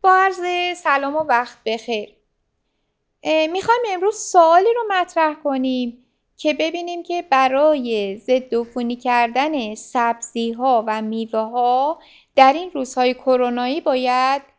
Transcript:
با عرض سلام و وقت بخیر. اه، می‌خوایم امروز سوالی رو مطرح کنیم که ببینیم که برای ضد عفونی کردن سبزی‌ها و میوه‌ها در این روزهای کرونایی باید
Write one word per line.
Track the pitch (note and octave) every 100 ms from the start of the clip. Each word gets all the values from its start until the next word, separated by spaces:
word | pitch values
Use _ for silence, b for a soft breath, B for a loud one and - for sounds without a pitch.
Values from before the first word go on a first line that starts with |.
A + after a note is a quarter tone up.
با | G4 F#4
عرض | F#4+ F#4 F4 F4+ F4+ F4
سلام | D#4+ C#4 C#4 D4+
و |
وقت | D4+ A#3+ B3 - -
بخیر. | A3+ A#3 A3 G#3 _ _ _ _ _ _ _ _ _ _ _
اه، | - D#4 D#4
می‌خوایم | F4+ G4 A#4 A#4
امروز | F#4 F#4+ G#4+
سوالی | - F#4 E4 E4+ G#4 A#4+
رو | A4
مطرح | F#4 F4+ E4 D#4
کنیم | D4+ D4 C4+ C4 B3+ A#3+ A#3+ _ _ _ _
که | D4+
ببینیم | D4+ D#4 E4+ F4 F4
که | E4+ F4
برای | F4 C4+ C4 C4+ D4+ D4+ A#3+ A3 G3+ G3+
ضد | - B3+ B3+ A#3
عفونی | A#3 B3+ A#3+ A#3+
کردن | B3+ A#3+ A#3 A#3+ D4 D4+ G#3+ A3
سبزی‌ها | - B3+ A#3 A#3 - A#3 A#3 A#3 C4 A#3+ A3
و | A3
میوه‌ها | A3 A3+ A3 A3 A3 B3 B3 B3+ C#4 E4+ B B B -
در | C4
این | D4 F#4
روزهای | D4 B3+ - B3+
کرونایی | B3+ - B3+ B3 A#3+ B3 D4+
باید | D#4+ B3+ B3+ B3 C4 C#4 -